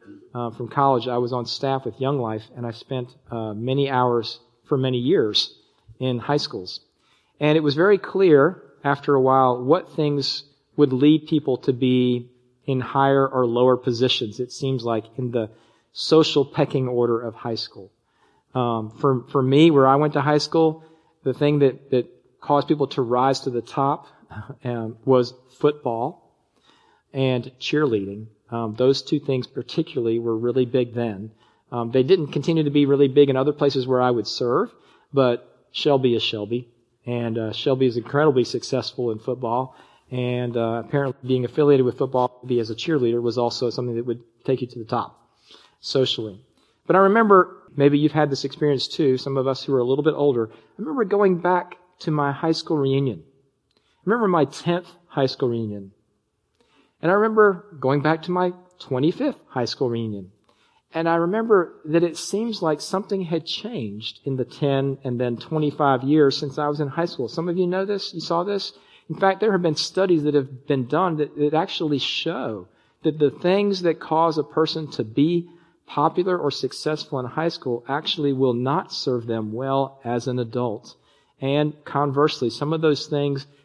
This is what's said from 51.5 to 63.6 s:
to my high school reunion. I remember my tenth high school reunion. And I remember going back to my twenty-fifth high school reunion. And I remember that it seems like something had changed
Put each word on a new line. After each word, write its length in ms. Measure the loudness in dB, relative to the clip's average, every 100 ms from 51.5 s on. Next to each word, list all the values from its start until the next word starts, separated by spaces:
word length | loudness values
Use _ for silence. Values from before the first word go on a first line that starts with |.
| 0 -2 -14 _ -12
to 120 | -4
my 200 | 0 0
high 200 | 0 -2
school 260 | -2 -2 -2
reunion. 460 | 0 0 -2 -4 -12 _ _ _ _ _
I 260 | _ _ -2
remember 220 | 0 2
my 180 | 2 0
tenth 420 | -2 -4 -4 -4 -20 _
high 180 | -2 -2
school 240 | 0 -2
reunion. 420 | -2 -6 -8 -14 _ _ _ _ _ _ _ _ _ _ _
And 100 | 0
I 40 | 2
remember 500 | 2 4 4 4 -6 -4
going 220 | 0 2
back 220 | 2 2
to 80 | 0
my 220 | -2 -2 -4 -16 -18
twenty-fifth 600 | -6 0 0 0 -4 -4 _
high 160 | -6 -4
school 240 | -2 -4
reunion. 420 | -4 -6 -8 -12 _ _ _ _ _ _
And 140 | -4 0
I 80 | 0
remember 580 | 0 0 4 4 2 -6 -2
that 180 | 2
it 140 | 2 -2
seems 440 | -6 -4 -4 -2
like 200 | -2 -2
something 400 | -2 -6 -4 -4
had 240 | -2 -4 -4
changed 760 | -10